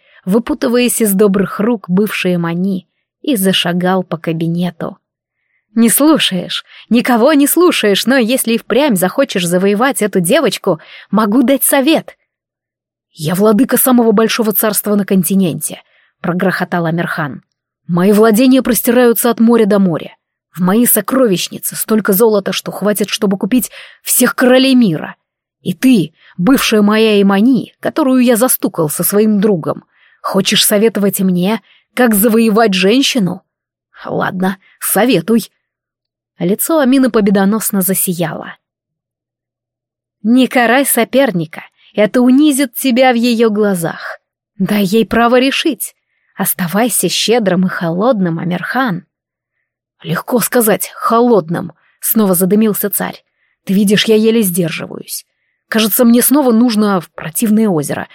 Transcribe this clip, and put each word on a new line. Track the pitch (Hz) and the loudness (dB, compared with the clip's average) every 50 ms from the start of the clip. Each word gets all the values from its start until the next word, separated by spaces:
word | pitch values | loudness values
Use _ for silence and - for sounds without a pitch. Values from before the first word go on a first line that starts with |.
| _ _ _ - _ | _ _ _ -12 _
выпутываясь | 185 196 226 - - 302 - - 247 233 247 247 226 - - | -2 0 0 0 -2 -4 -2 -2 0 0 2 0 0 0 0
из | 226 202 196 | 0 0 2
добрых | 190 214 208 190 202 190 - - - | 2 2 2 2 0 -2 -2 -4 -4
рук | 208 240 247 202 - - | -2 -2 -2 -4 -4 -2
бывшей | 180 190 220 208 - - - 185 180 | 0 0 0 -2 -4 -4 -2 -2 -2
Мани, | 175 170 170 170 175 185 202 185 185 - _ _ _ _ _ _ _ - | -2 -2 -4 -4 -4 -4 -4 -4 -6 -8 _ _ _ _ _ _ _ -4
и | 302 269 | -4 -2
зашагал | 190 190 190 185 - - 180 175 180 175 180 190 185 180 | 0 0 0 0 0 -2 -2 -2 -2 -2 0 -2 -2 -2
по | - 170 160 | -4 -8 -8
кабинету. | - 170 165 165 165 165 170 175 180 175 170 _ - - 196 - _ _ _ _ _ _ _ _ _ _ _ _ _ _ _ | -6 -6 -4 -4 -4 -4 -4 -4 -4 -6 -6 _ -10 -12 -12 -14 _ _ _ _ _ _ _ _ _ _ _ _ _ _ _
"Не | 226 233 226 | 0 2 2
слушаешь, | - - 277 311 302 - - - 190 175 170 175 - - - _ - - - _ | 2 2 4 4 4 2 2 -2 -2 -4 -6 -8 -10 -12 -12 _ -20 -20 -6 _
никого | 214 247 - 277 247 214 226 302 320 | -2 0 2 0 0 2 2 2 4
не | 277 285 | 2 2
слушаешь, | - - 330 359 339 - - - 208 196 - - | 2 2 2 2 2 2 2 0 0 0 0 0
но | 226 262 | 0 0
если | 269 226 208 262 247 - 226 226 | 0 2 0 -2 -2 -2 -2 -2
и | 214 | -4
впрямь | - - - 247 302 294 202 | -4 -2 0 0 2 2 0
захочешь | 170 180 185 - - 277 - - 196 175 | 0 -2 -2 0 -2 -2 -2 -2 -4 -4
завоевать | 170 180 180 190 202 208 202 254 277 247 - 208 | -2 0 0 0 0 0 0 0 -2 0 -2 -4
эту | 214 - 196 | -2 -2 -2
девочку, | 170 170 254 330 277 196 - - - 202 202 - - - - - - _ | 0 2 0 2 2 0 -2 -2 -2 -4 -4 -4 -6 -14 -20 -20 -8 _
могу | 196 214 220 208 214 269 247 | -2 0 0 2 2 2 2
дать | 220 277 254 - | 2 0 0 0
совет". | - 302 277 254 311 320 202 - - - _ _ _ _ _ _ _ _ _ _ _ _ _ _ _ _ _ _ _ | 0 0 2 2 2 0 0 -2 -6 -16 _ _ _ _ _ _ _ _ _ _ _ _ _ _ _ _ _ _ _
"Я | _ - 151 156 185 | _ -10 -6 -4 -2
владыка | 180 208 220 214 208 269 - 254 233 | 2 2 2 4 2 2 2 0 0
самого | - 262 247 247 233 226 202 | 0 2 2 2 2 2 2
большого | 226 220 214 - - 220 220 208 | 2 2 0 0 -2 -2 -2 -2
царства | - 233 214 196 - - 214 208 | -2 -4 -2 -4 -4 -4 -2 -2
на | 202 196 | -2 0
континенте", | - 202 190 160 - 196 196 190 160 - 151 - - - - - _ _ _ _ _ _ _ | 0 0 0 0 0 0 0 0 0 -2 -4 -8 -10 -12 -14 -18 _ _ _ _ _ _ _
прогрохотал | - 170 175 180 190 185 175 - 185 - 185 175 170 | -6 -4 -4 -2 -2 -2 -2 -4 -4 -4 -4 -2 -2
Амирхан. | 160 165 170 165 - - - 151 135 - - - _ _ _ _ _ _ _ _ | -2 -2 -2 -4 -4 -6 -6 -8 -8 -10 -14 -18 _ _ _ _ _ _ _ _
"Мои | - 175 170 180 208 208 | -4 0 2 2 4 4
владения | 208 220 226 214 214 269 262 262 262 240 | 4 4 4 4 4 4 4 4 4 2
простираются | - 233 - - 247 233 254 247 233 226 - - 240 | 0 -2 -2 0 0 2 4 4 4 2 2 0 -2
от | - - | 0 2
моря | 226 233 240 233 220 | 2 4 4 4 4
до | 196 208 196 | 2 2 2
моря. | 196 180 156 - - - - _ _ _ _ _ _ _ _ | 2 2 0 -4 -6 -12 -16 _ _ _ _ _ _ _ _
В | 160 | -4
моей | 185 180 196 233 247 | -2 0 2 2 2
сокровищнице | - - 214 - - 262 262 208 196 185 160 - - 214 - - - 165 | 2 0 -2 -2 -2 0 2 2 2 2 -2 -4 -8 -10 -12 -12 -10 -10
столько | - - - 220 220 196 220 196 | -10 -4 -2 -2 0 0 0 0
золота, | 180 240 220 214 202 190 - 190 | 2 2 2 2 0 -2 -4 -6
что | - - 170 - | -8 -8 -10 -8
хватит, | - 190 208 202 - 202 - | -4 -4 -4 -2 -2 -4 -6
чтобы | - - 220 190 202 190 | -4 -4 -2 -2 -2 -2
купить | - 190 254 247 - - - - - - - _ _ | -2 0 0 -2 -2 -4 -10 -20 -20 -20 -20 _ _
всех | - - - 247 - - | -4 -2 0 0 0 0
королей | - 269 247 254 262 262 269 262 | 0 2 4 4 4 4 4 4
мира. | 254 233 190 156 143 - - - - _ _ _ _ _ _ _ _ | 4 2 2 0 -2 -6 -12 -14 -20 _ _ _ _ _ _ _ _
И | _ - 185 | _ -6 -4
ты, | - - 262 254 190 160 - - _ _ - _ | 0 2 4 4 4 2 -2 -6 _ _ -16 _
бывшая | - 175 240 277 - - - 220 214 202 | -2 2 2 2 2 2 0 2 2 2
моя | 208 214 214 220 220 208 202 | 2 2 2 2 2 4 4
Имани, | 196 196 196 196 220 262 262 190 - - _ _ | 4 4 2 2 2 2 2 0 -2 -6 _ _
которую | - - - 330 302 262 262 254 240 | -8 -6 -4 -2 0 2 2 2 2
я | 254 240 | 2 2
застукал | 196 254 247 - - - 202 - - 160 151 | 2 0 0 -2 -2 -4 -4 -2 -4 -4 -4
со | - - 170 | -4 -4 -4
своим | - 196 208 220 214 214 196 | -2 0 2 2 2 2 2
другом, | 196 214 196 160 147 147 - - - _ _ _ _ _ _ _ | 2 0 0 0 -2 -6 -8 -8 -12 _ _ _ _ _ _ _
хочешь | - - - 196 190 - 214 - - | -10 -4 -4 -2 -2 0 0 0 0
советовать | - 214 202 220 226 - 208 196 196 190 - | 0 2 2 2 0 0 0 -2 -2 0 0
мне, | 190 185 180 175 180 196 226 220 - _ _ _ _ _ _ | 0 0 0 0 0 -2 -2 -4 -6 _ _ _ _ _ _
как | - 247 233 214 | 0 0 2 2
завоевать | 196 208 240 214 233 226 226 196 226 226 220 185 | 2 2 2 2 2 2 2 2 2 2 2 2
женщину? | 180 185 196 226 277 277 - - 214 190 170 185 190 - _ _ _ _ _ _ _ _ _ _ - - | 0 2 2 2 2 0 0 0 -2 -2 -2 -4 -8 -14 _ _ _ _ _ _ _ _ _ _ -18 -12
Ладно, | - - 170 - - - 180 185 190 190 - _ _ _ _ | -8 -6 -4 -4 -4 -4 -4 -4 -4 -4 -6 _ _ _ _
советуй". | - - - 190 220 262 233 165 160 - 226 233 - - _ _ _ _ _ _ _ _ _ _ _ _ _ _ _ _ _ _ | -8 -4 0 0 2 2 2 0 0 0 0 0 -2 -4 _ _ _ _ _ _ _ _ _ _ _ _ _ _ _ _ _ _
Лицо | 175 175 214 - - - 330 311 | -4 -2 -2 -2 -2 0 0 2
Амины | 269 240 269 269 262 247 | 2 2 4 2 2 2
победоносно | - 226 196 214 196 208 196 196 220 220 - - 208 196 | 2 2 2 2 2 2 2 2 0 -2 -4 -4 -4 -2
засияло. | 180 185 190 - - 196 175 165 165 156 147 - - - - - _ _ _ _ _ _ _ _ _ _ _ _ _ _ _ _ _ _ _ _ _ _ _ _ _ _ _ _ _ _ _ _ - | -2 -2 -2 -2 -2 -4 -4 -4 -6 -6 -6 -10 -14 -16 -18 -20 _ _ _ _ _ _ _ _ _ _ _ _ _ _ _ _ _ _ _ _ _ _ _ _ _ _ _ _ _ _ _ _ -2
"Не | 214 240 262 254 | 0 2 2 2
карай | - - 254 240 220 240 277 277 | 2 2 0 2 2 2 2 0
соперника, | - - 240 226 - - 262 277 226 180 175 156 - - - - - _ _ _ _ _ | 0 0 -2 -2 0 2 2 2 2 0 -4 -6 -6 -10 -16 -20 -20 _ _ _ _ _
это | 202 214 202 - 254 | 0 0 0 2 2
унизит | 247 254 254 277 302 302 269 254 285 247 - | 4 4 4 4 4 4 2 0 -2 -4 -6
тебя | - - 269 233 254 262 262 240 | -4 -2 0 2 2 2 2 2
в | |
её | 233 233 247 233 220 240 226 | 2 0 0 2 2 2 0
глазах. | 208 214 214 202 190 170 160 - - - - - - - _ _ _ _ _ _ _ - | 2 0 0 0 0 -2 -4 -6 -8 -10 -14 -16 -16 -18 _ _ _ _ _ _ _ -6
Дай | 190 - 208 208 202 | -4 -2 0 0 0
ей | 170 214 226 226 | 2 2 0 0
право | - 233 226 233 233 254 247 | 2 0 0 2 2 2 2
решить. | 254 277 254 - - 330 233 - - - - _ _ _ _ _ _ _ _ - | 2 0 -2 -2 -2 -4 -4 -4 -8 -14 -14 _ _ _ _ _ _ _ _ -8
Оставайся | 190 - - - 185 156 175 202 247 240 - - - - | -6 -6 -4 -6 -6 -4 -2 -2 -2 0 -2 -2 -2 -2
щедрым | - - - 208 233 247 214 190 175 185 185 | -2 -2 -2 0 0 0 0 0 0 0 0
и | 180 | -2
холодным, | - - 180 165 165 180 208 254 262 196 185 170 165 165 | -2 -4 -4 -4 -2 0 0 0 0 0 -2 -2 -2 -4
Амирхан". | 180 170 175 165 - - - 247 269 233 170 170 - _ _ _ _ _ _ _ _ _ _ _ _ _ _ _ _ _ _ _ - | -4 -6 -6 -6 -6 -6 -4 -4 -4 -4 -4 -6 -10 _ _ _ _ _ _ _ _ _ _ _ _ _ _ _ _ _ _ _ -10
"Легко | 165 165 190 - - 254 226 | -8 -8 -8 -4 -4 -2 -2
сказать, | 170 - - 247 226 220 185 - - - - | -2 0 0 0 2 2 0 -2 -4 -10 -12
холодным", | - - - 226 233 247 240 233 190 160 160 170 - 170 165 - _ _ _ _ _ | -8 -4 -2 0 2 2 2 2 2 0 -2 -6 -8 -8 -10 -14 _ _ _ _ _
снова | - - - 220 214 190 185 | -8 -4 0 0 2 2 2
задымился | 170 190 180 208 214 220 214 190 - - 202 | 0 0 0 2 2 2 0 0 -2 -6 -6
царь. | - - 190 180 - - _ _ _ _ _ _ _ _ _ | -6 -6 -8 -8 -10 -14 _ _ _ _ _ _ _ _ _
"Ты | - 190 | -2 0
видишь, | 202 220 196 214 - - | 2 2 2 2 0 2
я | 226 214 | 2 2
еле | 214 220 226 226 233 214 | 2 2 2 2 2 0
сдерживаюсь. | 185 170 185 170 156 - - - - - - - - - - - _ _ _ _ _ _ _ _ _ | -2 -2 -2 -4 -4 -6 -8 -12 -12 -14 -16 -14 -14 -16 -16 -16 _ _ _ _ _ _ _ _ _
Кажется, | - 220 226 214 - - 247 | -2 -2 -2 0 -2 0 2
мне | 233 233 247 233 | 2 2 2 2
снова | - 254 302 269 247 226 | 2 2 2 2 2 2
нужно | 220 247 247 214 208 214 202 196 180 | 2 2 2 2 0 0 0 0 -2
в | - - | -4 -8
противное | _ - - 165 - - 240 208 214 220 226 208 | _ -14 -14 -10 -6 -4 0 0 2 2 2 0
озеро | 175 151 139 131 135 - - - - | 0 -2 -2 -4 -6 -8 -8 -12 -16